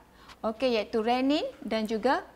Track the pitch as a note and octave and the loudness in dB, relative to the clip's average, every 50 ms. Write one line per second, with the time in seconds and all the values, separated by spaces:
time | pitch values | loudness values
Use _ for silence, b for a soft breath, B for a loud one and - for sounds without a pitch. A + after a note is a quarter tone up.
0 | - B B B B B B - - A3 A3+ - C4+ B3+ A#3 G#3+ G3+ - - A3+ | -20 B B B B B B -6 -6 -6 -2 0 0 2 2 0 0 0 -2 0
1 | G#3+ A#3 A#3+ B3+ C4 C4+ D4 E4 A4 C5+ - - - G#3 A3+ A3 A3 G#3 A3+ G#3+ | 2 2 2 2 2 2 2 2 0 -4 -8 -10 -6 -4 -2 -2 -2 -2 -2 0
2 | G3+ B3 D4+ F#4 - - - | 2 2 2 0 -2 -6 -12